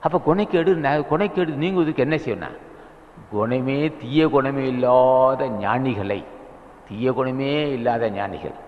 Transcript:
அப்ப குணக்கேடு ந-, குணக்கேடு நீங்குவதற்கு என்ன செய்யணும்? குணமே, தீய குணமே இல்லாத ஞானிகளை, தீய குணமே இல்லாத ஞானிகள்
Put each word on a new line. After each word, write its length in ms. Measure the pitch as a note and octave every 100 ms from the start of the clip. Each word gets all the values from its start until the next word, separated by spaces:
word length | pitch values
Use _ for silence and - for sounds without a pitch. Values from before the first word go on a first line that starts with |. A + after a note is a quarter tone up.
அப்ப 200 | D#3+ E3 D3
குணக்கேடு 440 | F3 G#3 F3+ E3 F3
ந-, 260 | C#3+ D3 D3
குணக்கேடு 480 | D#3 G3+ G3 F3
நீங்குவதற்கு 500 | C#3+ E3 F#3 D#3 D3+ C3
என்ன 100 | D#3
செய்யணும்? 400 | - G2 D2+ - - - - - - - -
குணமே, 460 | G#2 A2 B2+ B2+ C#3 D#3 D3+
தீய 320 | A#2+ C#3+ D#3+
குணமே 360 | C#3+ C3+ C#3 C3
இல்லாத 840 | B2+ B2 B2+ B2+ C3 C3 C3+ C3+
ஞானிகளை, 720 | G#2+ G2+ A#2+ C3 G#2+ G2 G2+ E2+ - - - - - -
தீய 240 | G#2 B2+
குணமே 380 | B2 C3 C3 C#3 D3 D3
இல்லாத 360 | C3+ A#2 A#2 A2+
ஞானிகள் 460 | G2 G2+ F2 - -